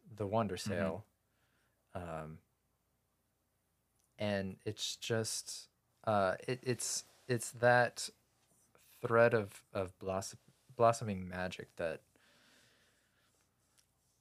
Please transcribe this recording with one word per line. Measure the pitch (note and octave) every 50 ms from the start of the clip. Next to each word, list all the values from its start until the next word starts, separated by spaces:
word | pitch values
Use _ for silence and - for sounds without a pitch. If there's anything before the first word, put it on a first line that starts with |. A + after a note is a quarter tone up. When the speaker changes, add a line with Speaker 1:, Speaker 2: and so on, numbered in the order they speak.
| _ - A#2
Speaker 1:
the | - G#2+
Wonder | G2 G#2 A2+ A2+ G2 F#2
Speaker 2:
Mm-hmm. | F2 - G#2
Speaker 1:
Sail. | F#2+ F2 E2 E2 E2 F#2+ - _ _ _ _ _ _ _ _ _ _ _ _ _ _ _ _ _ -
Um, | F#2 F2 E2+ D#2+ D#2 D#2 D#2 D#2+ - _ _ _ _ _ _ _ _ _ _ _ _ _ _ _ _ _ _ _ _ _ _ _ _ _ _ _ _ _ _ _ _ _ _ _ -
and | G2+ G#2 G2+ G2 F#2+ F#2+ - - -
it's | A2 G#2+ - - - -
just, | - - - A#2 A2 A2 - - - - - - - - - _ _ _ _ _ _ -
uh, | A2+ G#2+ G2+ G2 F#2 F#2 - -
it, | - B2+ B2+ -
it's, | C3 A#2+ - - - - - - - - _ _ -
it's | B2+ A#2 - - -
that | A#2 A#2+ B2 B2 B2 A#2+ - - - - - - _ _ _ _ _ _ _ _ _ _ _ _ _ _ - - -
thread | - A#2 A#2 A#2 A#2 A#2+ B2
of, | A2+ G2+ G2 - - - _ -
of | G#2 F#2+ F2+ - -
blossom-, | G2 F#2+ F#2+ F#2+ G2 - - - _ _ - _ _ - -
blossoming | - A#2 A2+ A#2 - A#2+ G#2+ G2+ F#2 F#2 F2+
magic | F2+ F#2 F#2 F#2 - - - - _
that | - F2+ D#2+ D#2+ - _ _ _ _ _ _ _ _ _ _ _ _ _ _ _ _ _ _ _ _ _ _ _ _ _ _ _ _ _ _ _ _ _ _ _ _ _ _ _ _ _ _ _ _